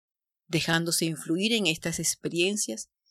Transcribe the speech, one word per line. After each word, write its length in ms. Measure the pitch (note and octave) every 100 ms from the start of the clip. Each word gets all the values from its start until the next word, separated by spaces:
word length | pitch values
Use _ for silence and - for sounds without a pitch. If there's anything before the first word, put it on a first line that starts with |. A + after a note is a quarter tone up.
| _ _ _ _ _
Dejándose 580 | E3 - E3 E3+ E3+
influir 480 | E3 D#3+ - E3 G#3
en 140 | A#3 F#3
estas 340 | D#3+ F3 E3
experiencias 920 | E3 - - E3+ F3+ G#3 - A3 - _ _